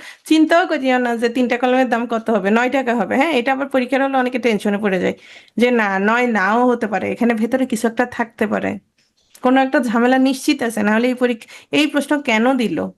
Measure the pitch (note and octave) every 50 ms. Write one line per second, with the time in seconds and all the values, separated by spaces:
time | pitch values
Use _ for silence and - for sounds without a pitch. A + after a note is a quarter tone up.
0 | - - - - - - D#4 D#4+ D#4 D#4 E4+ E4+ F#4 - E4 D4 C4 C4 B3+ B3+
1 | B3 A#3+ A#3+ A#3 A#3+ A#3+ A#3+ C4 B3+ A#3 B3+ A#3+ C4+ B3+ B3 C4 C4 A#3 B3 A3+
2 | A#3+ A#3 A#3+ A3 A3+ - A#3 G#3 F#3 G3 G#3+ A3+ B3 B3+ - C4+ C4 A#3 A3+ A#3+
3 | F#3+ F3+ G3+ A#3+ C#4 E4+ D#4 B3 A3+ C4+ C4+ C4 C#4 C4+ - C4 B3 B3 C#4 B3+
4 | C4+ C4+ C4+ C4 B3 B3+ B3 B3 A#3+ B3 A3 G3 - G#3+ G3+ G3+ A3 G3+ F#3 F3+
5 | F#3 F#3+ F#3+ - - - - - - _ - - A3+ B3 B3 A#3 A3 G3+ G3 F#3+
6 | G3 G#3+ A3+ A#3+ B3 A#3+ A3+ G#3 F#3 G3 G#3+ A#3+ B3 B3+ B3 A#3+ A#3+ G3+ G#3+ F#3
7 | F#3 G3+ G3 - A#3+ A#3 A#3+ G#3+ A3 A3+ B3 C4 C4 C4 A#3+ G#3+ - A3+ A3+ -
8 | B3 A#3+ - - A#3+ A3+ - - A3 G#3 G#3+ - G3 F#3+ G#3 G3 - _ _ _
9 | _ _ _ _ _ _ _ - - B3+ C4 C4+ C4 C4 C4+ D4+ A#3+ B3 G#3 A#3+
10 | A#3 B3 C4 C4 C4 C4+ C4+ C4+ - - D4+ C#4+ B3+ A3+ A3 G#3+ G#3 G#3 G#3+ A3+
11 | A#3+ B3+ B3+ B3 B3+ A#3+ A#3+ A3+ - - - - - _ - C#4+ D4+ D4+ D4+ C#4+
12 | C#4 - D4+ C#4+ C#4+ - A3 A3 A3+ B3+ C#4 B3+ A#3+ G3 E3 D3+ F#3 F#3 -